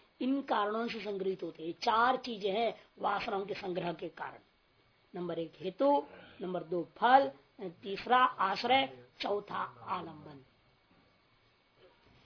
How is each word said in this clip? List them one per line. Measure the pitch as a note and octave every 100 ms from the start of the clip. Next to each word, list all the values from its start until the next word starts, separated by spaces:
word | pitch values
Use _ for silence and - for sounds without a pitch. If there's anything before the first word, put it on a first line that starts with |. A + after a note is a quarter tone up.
| _ -
इन | C4 C#4
कारणों | C4+ C4 G#3 A3 A#3
से | A3+
संग्रहित | G3 G3+ F#3+ F#3+
होते | E3+ -
हैं, | D#3+
चार | D#3+ A#3 A3 A#3+ C4
चीजें | B3+ G#3+ G3+
हैं | G3+ A#3 - - -
वासनाओं | G3 G3+ A3+ G3 G3
के |
संग्रह | G3 F#3+ F3 E3+
के | D#3+ E3
कारण। | - C#3 B2 _ _ _ _ _ _ _
नंबर | - F3 E3
एक | D#3+ -
हेतु, | F#3 - C#4 C#4+ D4 - - -
नंबर | F3+ F3+
दो | D#3+ F3 D#3+ -
फल, | A3+ C4+ C4+ - _ - F#3+ -
तीसरा | G3+ G3 A3 B3
आश्रय, | B3+ - F#3+ G3 A#3+ C4 C4 - - -
चौथा | - G3+ - F#3+ - - -
आलंबन। | F#3 E3 D3+ D3+ C#3 B2+ _ _ _ _ _ _ _ _ _ _ _ _ _ - _ _ _